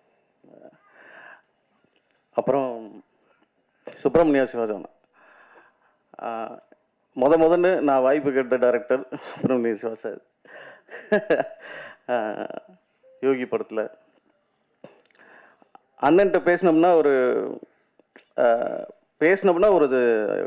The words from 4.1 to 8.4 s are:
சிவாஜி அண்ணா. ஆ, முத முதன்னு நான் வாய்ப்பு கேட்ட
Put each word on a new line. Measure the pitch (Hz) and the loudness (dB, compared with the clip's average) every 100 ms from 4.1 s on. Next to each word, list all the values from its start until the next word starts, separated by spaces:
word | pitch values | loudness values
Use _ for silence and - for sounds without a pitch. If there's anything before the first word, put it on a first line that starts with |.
| 160 165 139 | 2 2 2
சிவாஜி | 127 120 113 | 0 -2 -6
அண்ணா. | 101 - _ _ _ _ _ _ _ _ _ _ _ _ - | -6 -12 _ _ _ _ _ _ _ _ _ _ _ _ -16
ஆ, | 113 113 110 - _ _ _ _ _ - | -12 -10 -12 -16 _ _ _ _ _ 0
முத | 131 160 | 4 6
முதன்னு | 160 175 175 175 | 6 4 2 2
நான் | 147 135 | 2 2
வாய்ப்பு | 127 151 143 | 2 2 0
கேட்ட | 131 | -2